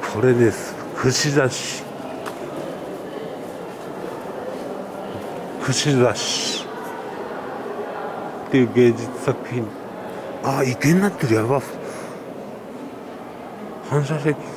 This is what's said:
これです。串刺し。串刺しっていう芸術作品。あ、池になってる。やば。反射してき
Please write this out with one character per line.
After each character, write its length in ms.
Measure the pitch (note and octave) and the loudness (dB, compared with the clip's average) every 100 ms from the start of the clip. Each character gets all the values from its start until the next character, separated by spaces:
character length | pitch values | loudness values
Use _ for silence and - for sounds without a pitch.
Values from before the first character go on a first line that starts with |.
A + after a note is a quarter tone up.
| - | -2
こ 100 | G#2+ | 4
れ 120 | B2 | 6
で 180 | A#2+ A#2+ | 8 8
す。 240 | F#2+ - - - - | 6 -4 -8 -8 0
串 400 | C3 B2+ D3 C#3 | 2 4 4 6
刺 140 | C3 | 4
し。 320 | - - - - - - - - - - - - - - - - C#3 D3 - - - - - - - - - - - - - - - - - - - - - - - | 2 -6 -6 -8 -10 -8 -8 -8 -8 -8 -8 -6 -8 -8 -8 -8 -8 -8 -8 -8 -10 -10 -10 -10 -8 -8 -8 -8 -8 -6 -6 -6 -8 -8 -8 -8 -8 -8 -8 -8 -6
串 380 | - C3 D3 C3+ | -2 2 4 6
刺 160 | B2 G#2 | 6 4
し 500 | - - - - - - - - - - - - - - - - - - - - - - - | 0 -2 -2 -2 -4 -8 -8 -8 -8 -8 -8 -8 -8 -8 -8 -6 -6 -6 -6 -6 -6 -8 2
っ 40 | |
て 60 | C3+ | 4
い 60 | |
う 100 | A#2+ | 6
芸 180 | A2 A#2+ | 8 8
術 140 | A2+ A#2 - | 6 -2 -4
作 240 | - B2 - | -2 -2 -2
品。 200 | A#2+ G#2+ - - - - - - - | -2 -4 -6 -12 -10 -10 -8 -8 -4
あ、 200 | C3+ C3+ | 0 2
池 300 | C3+ B2 C#3+ | 2 4 6
に 80 | F3 | 8
な 80 | G3+ | 6
っ 20 | |
て 160 | - C3+ | 2 4
る。 80 | A2 | 6
や 80 | |
ば。 180 | A2 C#3 - - - - - - - - - - - - - - - - - - - - - - - | 6 2 2 -8 -8 -8 -10 -10 -10 -10 -10 -12 -12 -10 -10 -10 -12 -12 -12 -12 -12 -10 -10 -10 0
反 140 | C#3+ | 0
射 140 | C#3 D#3 | 2 2
し 40 | |
て 100 | D3 | 2
き 40 | C#3+ - | 0 -2